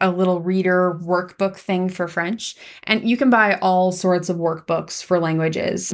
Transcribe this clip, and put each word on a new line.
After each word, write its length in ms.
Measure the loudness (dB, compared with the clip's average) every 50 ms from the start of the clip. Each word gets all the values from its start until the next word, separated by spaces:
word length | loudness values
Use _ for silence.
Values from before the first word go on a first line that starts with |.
a 80 | 0 0
little 300 | 2 2 2 2 2 0
reader 580 | 0 0 0 2 2 2 4 4 2 2 0 -4 -2
workbook 520 | -2 -2 -2 -2 -4 -4 -4 -4 -4 -4
thing 320 | -8 -6 -4 -2 -2 -2
for 200 | -2 -2 -4 -6
French, 480 | -4 -4 -4 -4 -4 -6 -6 -8 -12 -12 -14 -20 -20 -20 -16 -4
and 240 | -2 -2 0 0
you 80 | 0 0
can 140 | 2 4 4
buy 260 | 4 4 4 4 2 2
all 300 | 2 2 4 4 2 2
sorts 360 | 0 0 0 2 2 2 0 -2
of 80 | -4
workbooks 640 | 0 0 -2 -2 -4 -4 -2 -2 -2 -2 -6 -10 -10 -2
for 160 | 0 0 0
languages. 760 | 2 0 0 0 0 0 -2 -2 -2 -2 -2 -4 -4 -6